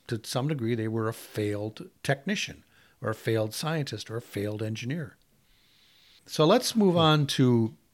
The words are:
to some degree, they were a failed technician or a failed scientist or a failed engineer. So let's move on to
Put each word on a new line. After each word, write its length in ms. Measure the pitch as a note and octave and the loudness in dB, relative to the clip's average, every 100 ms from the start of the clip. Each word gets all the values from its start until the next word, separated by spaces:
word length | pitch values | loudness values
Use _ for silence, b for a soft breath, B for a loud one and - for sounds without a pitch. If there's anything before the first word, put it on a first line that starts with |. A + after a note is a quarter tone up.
| - | -8
to 120 | A2+ | -8
some 240 | - C3 C3+ | -4 -4 -2
degree, 260 | D#3 A2+ | -2 -2
they 140 | A#2 A2 | 0 -2
were 200 | A2+ A2 | -2 -2
a 60 | |
failed 760 | A2 - - G#2 G#2 G#2+ - F3+ _ | -4 -10 -4 -4 -4 -6 -10 -16 _
technician 600 | - C#3 - G3+ - - _ b b b | -4 -2 -2 -4 -4 -10 _ b b b
or 80 | G#2+ | -6
a 40 | A2 | -4
failed 380 | - A2+ G#2+ | 0 0 0
scientist 560 | - D#3 D#3+ C#3+ G#2+ - | -4 -4 -4 -4 -8 -10
or 80 | A2+ | -12
a 40 | |
failed 420 | - - G#2 G#2+ | -10 -6 -6 -4
engineer. 520 | A2 A2 A#2 D#3+ B2+ - _ _ b b b b b b b b - | -6 -6 -6 -6 -8 -14 _ _ b b b b b b b b -8
So 180 | - D#3 | 2 4
let's 300 | A3+ B3+ A3+ | 4 2 2
move 200 | G3 F3 | 4 6
on 300 | D#3+ D3+ C#3+ | 6 4 2
to 460 | - C3 A#2+ A2+ - _ | 4 4 6 2 -4 _